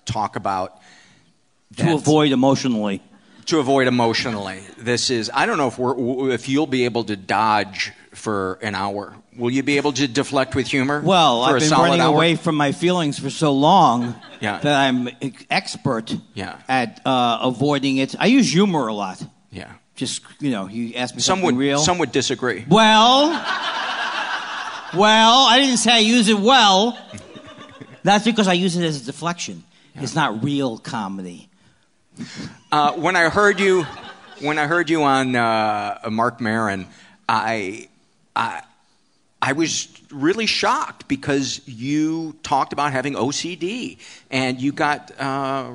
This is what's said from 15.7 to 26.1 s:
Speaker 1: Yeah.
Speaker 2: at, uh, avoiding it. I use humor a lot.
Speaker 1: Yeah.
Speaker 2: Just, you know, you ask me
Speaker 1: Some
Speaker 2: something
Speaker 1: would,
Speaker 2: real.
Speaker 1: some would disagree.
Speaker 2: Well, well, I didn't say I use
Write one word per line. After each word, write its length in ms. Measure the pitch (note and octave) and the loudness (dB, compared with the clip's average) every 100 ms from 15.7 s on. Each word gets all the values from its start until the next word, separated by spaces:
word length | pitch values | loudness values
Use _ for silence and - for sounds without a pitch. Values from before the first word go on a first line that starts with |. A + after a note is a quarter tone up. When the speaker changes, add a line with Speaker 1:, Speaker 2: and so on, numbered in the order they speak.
| - C#3 A2+ A2+ - - | -6 -4 -4 -4 -10 -10
Speaker 1:
Yeah. 240 | - F#2 - - | -12 -12 -12 -2
Speaker 2:
at, 320 | C3 A2+ - - | -2 -2 -6 -2
uh, 340 | B2+ A#2+ A2+ | 0 0 0
avoiding 520 | A#2+ A#2 C#3+ C#3+ C3+ C3+ | -2 -2 -2 0 0 -2
it. 180 | C3+ - | -2 -2
I 60 | E3+ | 2
use 240 | C4+ F3 | 4 4
humor 360 | D#3+ G#3 D#3+ A#2 | 4 2 2 -2
a 60 | |
lot. 320 | G#2+ F#2+ F#2 - _ _ | -4 -6 -8 -16 _ _
Speaker 1:
Yeah. 200 | F#2+ - - _ - | -18 -16 -20 _ -10
Speaker 2:
Just, 260 | B2+ - - - | -8 -8 -14 -8
you 100 | D3 | -4
know, 160 | A2 F#2+ | -4 -6
you 280 | A2 A#2 A#2+ | -8 -8 -6
ask 200 | B2 A#2+ | -6 -4
me 60 | |
Speaker 1:
Some 160 | A#2+ F#3+ | -2 0
Speaker 2:
something 160 | F3+ B2+ | 0 0
Speaker 1:
would, 20 | |
Speaker 2:
real. 220 | C#3 C#3 | 2 2
Speaker 1:
some 180 | D#3+ F3+ | 0 0
would 120 | C#3+ | 0
disagree. 540 | C#3 B2 B2+ B2+ G2 A2+ | 0 -2 -2 -2 -4 2
Speaker 2:
Well, 600 | G3 A3 A3 A3+ C4 D4 D#4 - - - - - - - - - - - - - - - | 4 6 6 6 4 2 0 -4 -6 -6 -6 -6 -6 -6 -6 -6 -8 -10 -10 -10 -12 -8
well, 520 | D#3+ G#3 A3 A3+ B3 C4 | 2 4 6 6 6 6
I 120 | A#3+ | 6
didn't 180 | C#4 B3 | 4 2
say 140 | A3 | 4
I 60 | A#3 | 4
use 300 | G#3+ | 4